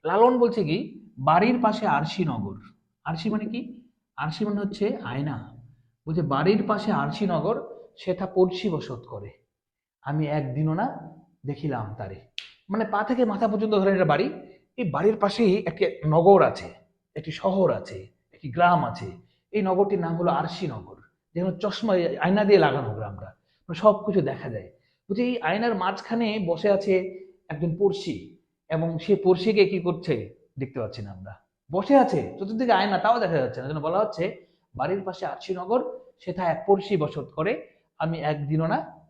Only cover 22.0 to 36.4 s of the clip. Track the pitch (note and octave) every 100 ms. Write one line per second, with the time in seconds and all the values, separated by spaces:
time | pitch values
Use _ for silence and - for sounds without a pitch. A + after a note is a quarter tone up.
22 | E3+ - F3+ G3 G3+ G3 D3+ B2+ A2+ G#2
23 | G#2 G2 - _ _ _ - E3 G#3+ G3+
24 | G#3+ E3+ C#3 C3+ C#3 A2 - _ _ _
25 | - F#3+ B3 B3 D#3 G3+ A#3 G#3 F#3 G3
26 | - A#3 A3+ G#3+ E3+ E3 G#3 G3 G3+ F#3
27 | F#3 - - _ _ D3+ E3+ E3+ G3+ -
28 | F3 F#2 - - _ _ _ D#3+ E3 D#3+
29 | - G3+ F3+ F3+ A3 G#3 F#3+ F#3+ F3+ E3
30 | - A#2+ G2+ - _ - C3 C3 G#2+ -
31 | G2+ F#2 G2 G2+ _ _ _ F3 G3 C#4
32 | B3 D#3 F2+ F#3 G3 A3+ B3 G3 G#3 F#3
33 | A3 A#3+ F#3+ D#3 B2+ B2 C3 D3+ D3+ F#3
34 | G#3+ - E3 - - _ _ - D#3 G3
35 | F#3+ F3+ D#3+ - - F3+ F3+ A#3+ - -
36 | - _ F#3 F#3